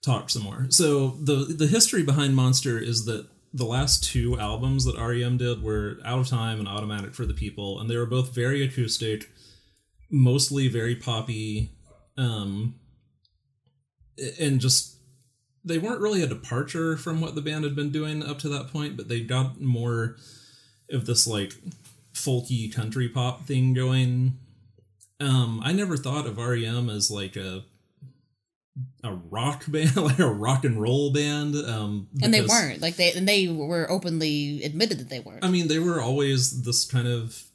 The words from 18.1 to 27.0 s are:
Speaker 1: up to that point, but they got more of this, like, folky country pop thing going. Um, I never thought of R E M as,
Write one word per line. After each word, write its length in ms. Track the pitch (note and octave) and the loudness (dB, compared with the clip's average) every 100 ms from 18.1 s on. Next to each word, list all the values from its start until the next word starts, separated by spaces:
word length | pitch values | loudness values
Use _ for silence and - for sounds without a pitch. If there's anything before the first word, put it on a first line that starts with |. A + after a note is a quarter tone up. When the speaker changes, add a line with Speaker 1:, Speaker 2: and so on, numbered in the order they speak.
| D3+ | -4
Speaker 1:
up 160 | D3 C#3 | -6 -6
to 80 | D3+ | -4
that 180 | C#3+ C3 | -4 -6
point, 240 | D#3 D3 C3 | -6 -6 -6
but 100 | - | -4
they 120 | A#2+ | -4
got 380 | A2+ B2+ C3 B2+ | 0 0 0 -2
more 560 | C3+ A#2+ A#2+ A#2 A2+ - - - - - _ _ _ | 0 0 0 0 -2 -4 -20 -20 -20 -20 _ _ _
of 140 | C3+ A#2 | -4 0
this, 200 | A#2 - | 2 2
like, 280 | G#2+ F#2+ - - - - - _ | 2 -2 -6 -16 -16 -20 -20 _
folky 580 | - - B2 - B2+ A2 | -6 0 0 0 -2 -2
country 340 | A#2+ A2 C3 A#2+ | -4 -4 -2 -2
pop 360 | B2+ B2 B2+ - | 0 -2 -4 -2
thing 260 | C3 C3 | 2 4
going. 640 | B2+ B2+ C3 B2+ B2 B2+ C3 - - _ _ _ _ - _ | 4 4 4 4 4 2 0 -8 -20 _ _ _ _ -20 _
Um, 400 | C#3+ C3 A#2 A2+ | 2 4 2 0
I 80 | A#2 | 0
never 240 | F#3 G3+ D3+ | 0 0 -2
thought 300 | C3 C#3+ C#3 | -2 -2 -4
of 120 | G#2+ | -4
R 160 | A#2+ | -2
E 120 | A#2+ A2 | -2 0
M 240 | A#2+ B2 | -2 -2
as, 200 | G#2+ | 0